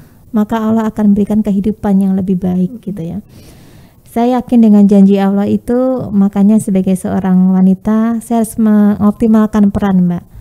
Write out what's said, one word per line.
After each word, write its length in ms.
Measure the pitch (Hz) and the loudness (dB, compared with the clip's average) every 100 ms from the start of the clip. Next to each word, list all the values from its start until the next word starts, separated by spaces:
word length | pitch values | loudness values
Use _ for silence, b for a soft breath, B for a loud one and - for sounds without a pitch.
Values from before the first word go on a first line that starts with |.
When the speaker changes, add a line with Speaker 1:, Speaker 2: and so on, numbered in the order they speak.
| B B B | B B B
Speaker 1:
maka 300 | 220 214 226 | -4 -2 -2
Allah 320 | 220 226 214 | -2 -2 -2
akan 240 | - 208 202 | -2 0 0
berikan 240 | 202 214 | 0 -2
kehidupan 640 | 214 196 214 208 214 196 | 0 -2 -2 -4 -2 0
yang 160 | 196 190 | 0 -2
lebih 160 | 190 185 | -2 -4
baik 320 | 185 180 180 | -2 -2 -4
Speaker 2:
Hmm. 140 | 233 | -6
Speaker 1:
gitu 160 | 208 202 | -12 -10
ya. 160 | 165 185 - B B B B B B B _ | -10 -12 -14 B B B B B B B _
Saya 320 | 233 240 254 | -2 -2 -2
yakin 220 | 240 240 | 0 2
dengan 220 | 226 208 202 | 4 4 4
janji 300 | 202 196 202 | 4 4 2
Allah 300 | 196 202 208 | 0 -2 -2
itu, 260 | 208 - 240 262 254 196 | -4 -2 -2 -2 -4 -4
makanya 540 | 202 196 202 202 220 | -2 0 2 2 2
sebagai 340 | 214 190 190 | 0 -2 -2
seorang 560 | 185 202 190 185 185 185 | -4 -4 -4 0 2 2
wanita, 720 | 185 190 185 214 220 226 226 | 2 2 2 -2 -2 -2 -4
saya 240 | - 233 | -4 -4
harus 160 | 220 226 | -4 -2
mengoptimalkan 1120 | 214 208 208 208 208 - 226 220 214 220 202 | 0 2 2 0 -2 0 2 2 2 2 0
peran, 340 | - 202 185 175 | 0 0 0 0
Mbak. 180 | 175 - - | -2 -10 -16